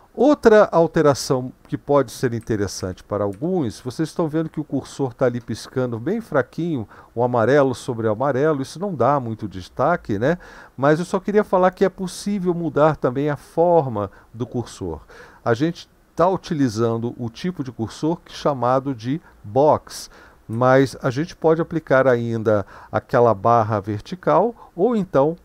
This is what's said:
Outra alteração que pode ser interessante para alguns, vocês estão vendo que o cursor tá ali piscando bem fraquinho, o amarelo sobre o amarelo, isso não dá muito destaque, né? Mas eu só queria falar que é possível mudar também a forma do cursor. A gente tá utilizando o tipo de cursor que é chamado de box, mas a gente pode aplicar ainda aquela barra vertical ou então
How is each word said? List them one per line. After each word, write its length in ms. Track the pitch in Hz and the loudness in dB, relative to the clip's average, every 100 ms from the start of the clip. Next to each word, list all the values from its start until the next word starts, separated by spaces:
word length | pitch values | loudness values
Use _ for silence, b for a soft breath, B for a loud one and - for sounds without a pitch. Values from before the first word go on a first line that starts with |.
| B | B
Outra 540 | - 254 294 233 214 196 | 2 2 4 6 6 6
alteração 840 | 170 165 170 147 135 - 135 127 - _ | 4 2 4 2 2 0 -2 -4 -12 _
que 120 | 131 | -10
pode 340 | - 143 127 | 0 2 2
ser 220 | - 131 | -2 -4
interessante 680 | 113 - 110 98 - 95 90 | -4 -4 -2 -2 -4 -8 -10
para 220 | - 101 | -6 -4
alguns, 560 | 101 98 156 185 123 - | -4 -4 -4 -2 -2 -6
vocês 300 | 127 120 160 | -10 -6 -6
estão 180 | - 165 | -2 -2
vendo 220 | 151 165 | -2 -4
que 100 | - | -6
o 60 | 147 | -6
cursor 480 | 139 - - 135 | -6 -6 -6 -6
tá 120 | - 127 | 0 0
ali 140 | 120 | 0
piscando 580 | - 117 - 131 127 113 | -6 -10 -6 -4 -4 -4
bem 220 | 123 220 | -4 -6
fraquinho, 640 | 220 143 120 - 170 147 104 B B - | -2 -2 -2 -4 -4 -4 -6 B B -4
o 80 | |
amarelo 500 | 123 123 110 147 135 | 0 2 4 4 2
sobre 320 | 123 - 113 110 | 0 -6 -4 -2
o 60 | |
amarelo, 500 | 107 139 127 156 147 | -2 -2 0 0 0
isso 180 | 135 156 | -4 -8
não 140 | 202 | -8
dá 240 | 156 117 143 | 0 0 2
muito 300 | 120 110 104 | -2 -8 -8
destaque, 720 | 92 85 - 131 180 - 101 | -12 -12 -2 0 0 -2 -2
né? 180 | 123 180 B B B - | 0 -2 B B B -2
Mas 240 | 139 156 | 2 2
eu 60 | 175 | 0
só 160 | 190 | -4
queria 240 | 196 208 202 | 0 0 2
falar 260 | 190 185 | 2 2
que 140 | 185 190 | 2 0
é 40 | |
possível 640 | - 185 - 202 202 180 | 0 -8 -8 -6 -2 -2
mudar 440 | 170 165 135 156 147 | -2 -2 2 2 2
também 320 | 143 127 147 | -2 -2 -2
a 80 | 139 | -4
forma 760 | - - 175 170 135 107 98 b b | -6 0 4 4 2 -2 -6 b b
do 120 | 113 123 | -10 -8
cursor. 540 | 123 117 - 92 76 - B B B 117 | -6 -10 -10 -10 -10 -14 B B B -2
A 80 | |
gente 360 | 117 160 175 - _ _ | 0 -2 -4 -14 _ _
tá 140 | - 170 | 0 0
utilizando 880 | 190 - 160 131 104 117 113 120 - | 0 -4 0 0 0 0 0 -4 -8
o 120 | 120 | -10
tipo 340 | - 180 180 | -8 -8 -6
de 80 | 127 | -10
cursor 460 | - 110 - 151 170 | -8 -8 -4 -4 -4
que 160 | - | -8
é 20 | - | -4
chamado 580 | 156 139 120 131 135 | -2 0 0 0 0
de 280 | 127 113 156 b - | -6 -6 -6 b -20
box, 680 | 104 110 151 117 - - - B B B - | -4 2 4 2 -2 -16 -18 B B B -10
mas 460 | 110 127 135 135 - | 0 4 4 4 -2
a 80 | 139 | -4
gente 240 | 127 170 - | -4 -6 -2
pode 260 | 160 160 | 0 0
aplicar 460 | 165 160 - 131 131 | 0 -6 0 2 4
ainda 580 | 120 117 113 110 104 95 B B | 2 0 -2 0 0 -2 B B
aquela 440 | 104 - 127 120 101 | -6 0 2 4 4
barra 440 | 117 117 107 107 | 2 2 2 -2
vertical 920 | 98 101 - 180 - 151 214 233 - - | -4 -8 -8 -6 0 2 0 -4 -14 -2
ou 200 | 208 226 | 0 0
então 400 | 185 139 143 175 | 0 0 0 -2